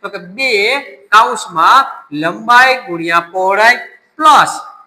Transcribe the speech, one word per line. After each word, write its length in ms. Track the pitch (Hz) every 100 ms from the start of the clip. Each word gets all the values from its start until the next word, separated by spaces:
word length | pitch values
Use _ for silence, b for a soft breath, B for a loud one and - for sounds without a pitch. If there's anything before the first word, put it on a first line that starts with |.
તો 80 | 202
કે 80 | 196
બે 640 | 175 202 269 214 208 277 277 -
કૌંસમાં 1120 | _ 214 240 240 - 170 175 240 269 - -
લંબાઈ 640 | 147 160 175 - 240 254 262
ગુણ્યા 440 | 196 170 165 170
પહોળાઈ 560 | 170 185 185 196 226 240 - _ _ _
પ્લસ 460 | 311 269 165 - - -